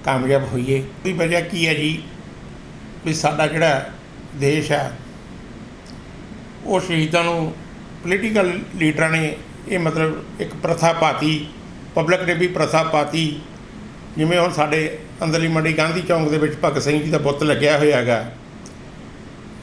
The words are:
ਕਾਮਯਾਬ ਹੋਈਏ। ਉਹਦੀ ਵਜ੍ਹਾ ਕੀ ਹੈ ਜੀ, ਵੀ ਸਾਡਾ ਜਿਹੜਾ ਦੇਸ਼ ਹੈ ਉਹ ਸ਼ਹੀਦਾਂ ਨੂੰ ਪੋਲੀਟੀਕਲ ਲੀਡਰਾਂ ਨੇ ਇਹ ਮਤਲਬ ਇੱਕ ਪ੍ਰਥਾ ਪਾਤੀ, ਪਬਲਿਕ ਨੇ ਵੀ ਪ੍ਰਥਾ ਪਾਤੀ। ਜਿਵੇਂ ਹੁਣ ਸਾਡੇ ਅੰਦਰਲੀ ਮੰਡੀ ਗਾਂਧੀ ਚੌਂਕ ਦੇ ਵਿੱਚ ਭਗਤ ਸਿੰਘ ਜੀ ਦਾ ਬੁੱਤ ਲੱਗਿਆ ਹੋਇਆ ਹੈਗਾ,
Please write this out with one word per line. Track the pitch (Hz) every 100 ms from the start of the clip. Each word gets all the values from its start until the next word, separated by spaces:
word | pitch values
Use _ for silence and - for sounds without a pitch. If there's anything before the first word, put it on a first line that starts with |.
| -
ਕਾਮਯਾਬ | 131 131 139 120
ਹੋਈਏ। | 127 123 135
ਉਹਦੀ | 135 - 190
ਵਜ੍ਹਾ | 180 165 175
ਕੀ | 165 180 160
ਹੈ |
ਜੀ, | 151 151 160 - - - - - - - - - - 165
ਵੀ |
ਸਾਡਾ | 151 151 151 156
ਜਿਹੜਾ | 160 165 135 - - - - - 139
ਦੇਸ਼ | 139 156 143
ਹੈ | 147 131 - - - - - - - - - - - - - - - - - -
ਉਹ | 185
ਸ਼ਹੀਦਾਂ | 180 165 160 170
ਨੂੰ | 170 170 160 160 - - - -
ਪੋਲੀਟੀਕਲ | 170 190 226 214 180 175 - 185
ਲੀਡਰਾਂ | 156 147 160
ਨੇ | 160 156 143 - - -
ਇਹ | 185
ਮਤਲਬ | 165 170 160 156 - -
ਇੱਕ | 160 -
ਪ੍ਰਥਾ | 160 160 165
ਪਾਤੀ, | 160 156 - 151 151 151 - - - - -
ਪਬਲਿਕ | 160 185
ਨੇ | 180
ਵੀ | 165 180
ਪ੍ਰਥਾ | 175 147 160 156
ਪਾਤੀ। | 156 147 160 160 147 - - - - - - - 156
ਜਿਵੇਂ | 160 175
ਹੁਣ | 175
ਸਾਡੇ | 151 151 156 156 - - -
ਅੰਦਰਲੀ | 160 160 165
ਮੰਡੀ | 160 160 156
ਗਾਂਧੀ | 156 175
ਚੌਂਕ | 170 165 151
ਦੇ | 151
ਵਿੱਚ | 151 -
ਭਗਤ | 160 143
ਸਿੰਘ | 139 151
ਜੀ | 156
ਦਾ | 156
ਬੁੱਤ | 143 143
ਲੱਗਿਆ | 151 143 143 147
ਹੋਇਆ | 151 131
ਹੈਗਾ, | 120 113 - - - - - - - - - - - - - -